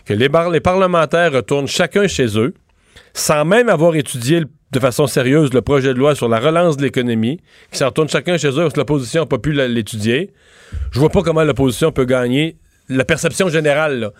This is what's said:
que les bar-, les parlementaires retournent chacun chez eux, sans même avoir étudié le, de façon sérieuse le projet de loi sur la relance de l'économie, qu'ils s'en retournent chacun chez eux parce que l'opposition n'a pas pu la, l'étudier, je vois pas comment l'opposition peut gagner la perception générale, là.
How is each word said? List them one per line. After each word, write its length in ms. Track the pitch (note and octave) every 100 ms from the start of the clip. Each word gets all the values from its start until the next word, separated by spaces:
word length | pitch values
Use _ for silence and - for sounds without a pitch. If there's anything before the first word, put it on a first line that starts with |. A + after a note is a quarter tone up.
| -
que 80 |
les 140 | G#2 C#3
bar-, 200 | E3 E3+
les 100 | D#3+
parlementaires 720 | F3+ F#3 F#3 F3 D3+ E3+ E3+
retournent 360 | C3 - C#3+ C#3
chacun 400 | - E3+ G3+ G3+
chez 300 | - B2 G#2+
eux, 160 | B2+ - _ _ _ - _
sans 320 | - - D3+ D3+
même 240 | A3+ A#3+
avoir 260 | E3 E3+ D#3+
étudié 440 | - B2+ A#2+ E3+
le, 80 | D3+ _ -
de 80 | C3
façon 260 | B2+ A#2 C#3+
sérieuse 460 | D3+ B2 D3+ C#3+
le 80 | B2
projet 320 | A#2 C#3 C3+
de 60 | B2+
loi 160 | C#3+ D3
sur 140 | A#2+
la 100 | A2+
relance 380 | C#3+ E3 F3 C#3
de 40 |
l'économie, 580 | C3+ C3+ B2 A2+ A2+ E3 _ _ -
qu'ils 80 | -
s'en 100 | A#2
retournent 220 | D#3 D3+
chacun 280 | D3+ C#3 E3+
chez 120 | D3
eux 140 | C3
parce 100 | E3
que 60 | C#3+
l'opposition 420 | B2+ D3 A#2 D#3+
n'a 60 | C#3
pas 100 | B2+
pu 140 | C#3
la, 160 | C#3+ B2+
l'étudier, 640 | A#2 G#2 A2 G#2+ C3 G3 _ _ _ - - -
je 80 | A#2+
vois 100 | D3+
pas 120 | G3+
comment 220 | E3 D#3+
l'opposition 480 | D#3 A#2 C3+ A2+ D#3+
peut 140 | C#3+ B2+
gagner 520 | B2+ B2 C3+ D#3+ - _ _ -
la 140 | C3
perception 460 | B2 D#3 E3 - F#3
générale, 500 | D#3 D3+ C#3+ D#3 B2+
là. 120 | G#2